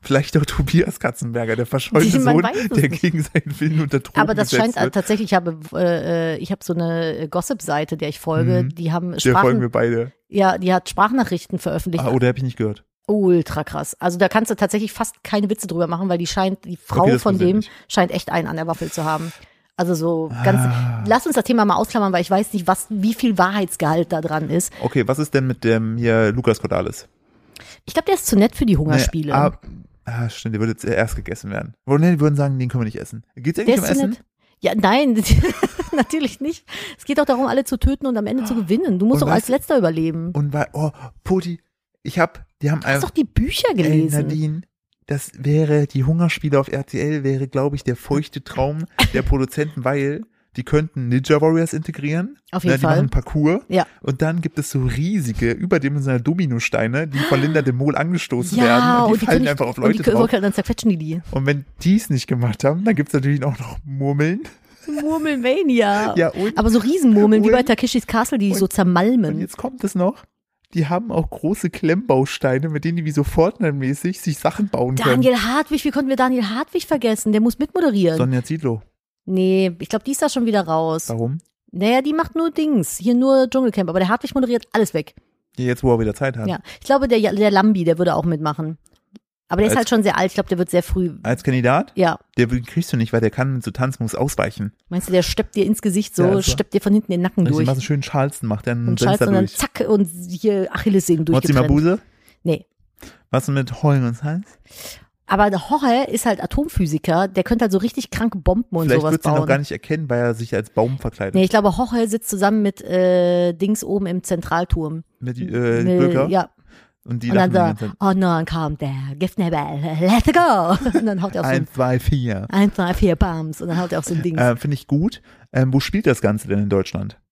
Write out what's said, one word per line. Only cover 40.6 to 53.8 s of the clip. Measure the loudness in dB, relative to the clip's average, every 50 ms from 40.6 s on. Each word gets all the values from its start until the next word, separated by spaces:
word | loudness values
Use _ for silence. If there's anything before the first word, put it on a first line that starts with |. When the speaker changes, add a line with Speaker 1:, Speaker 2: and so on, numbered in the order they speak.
| -4 -4 -4
Speaker 1:
oh, | -4 -4 -4 -4 -8 -20 -20 _ -18 _
Poti, | 0 0 0 0 -4 -10 -10 _ _ _ _ _ _ _ _ _
ich | -8 0 0
hab, | 0 0 0 -12 -20 _ _ _
die | -2 -2
haben | -2 -2
Speaker 2:
Du | 0 0
hast | 0
Speaker 1:
einfach | 0 0 -2
Speaker 2:
doch | 0
die | -2 -2
Bücher | 0 _ -2 0 0 -2 -2 0 0
Speaker 1:
Ey, | 2
Speaker 2:
gelesen. | 2 2 4 4 4 2 2 0 0 -2 -2
Speaker 1:
Nadine, | -2 -2 -2 -4 -4 -6 -10 _ _ _ _ _ _ _ _ -6
das | -6 -6 -6 -10 -14 -6
wäre, | -2 0 2 2 2 4 2 2 2 2
die | 0 0 2
Hungerspiele | 2 2 2 2 0 0 -2 -2 0 0 0
auf | 0 0
R | -4 -6 -6
T | _ -4 -4
L | -2 -2 -2 -2 -2
wäre, | -2 -2 -2 -4 -4
glaub | -2 -2 -2 -2 -2
ich, | -4 -4
der | -4 -4
feuchte | -4 -2 -2 -2 -2 -2 -4 -10 -14 -14
Traum | -10 -4 -2 -2 -2 -2 -6 -8 -10 _ 0 0 2 2
der | 0
Speaker 2:
<laughs> | 0
Speaker 1:
Produzenten, | 2 2 2 0 -2 -2 -4 -4 -4 -4 -4 -2
weil | -2 0 0 0 -2 -2 -4 -8 _ _ _ _ _ _
die | -10 -6
könnten | 0 0 0 0 0 _ -6 -2 0
Ninja | 0 0 2 2 2 4
Warriors | 4 4 4 2 0 0 -2
integrieren. | -6 -6 -6 -8 -6 -4 -2 -2 -2 -4 -4 -8 _ _ _ -8
Speaker 2:
Auf | -2 0
Speaker 1:
Ne, | 0
Speaker 2:
jeden | 2 2
Speaker 1:
die | 2 2
Speaker 2:
Fall. | 4
Speaker 1:
machen | 2 2 2
Parkour. | 0 0 -2 0 -2 2 2 2 2 0 -2 _
Speaker 2:
Ja. | 0 0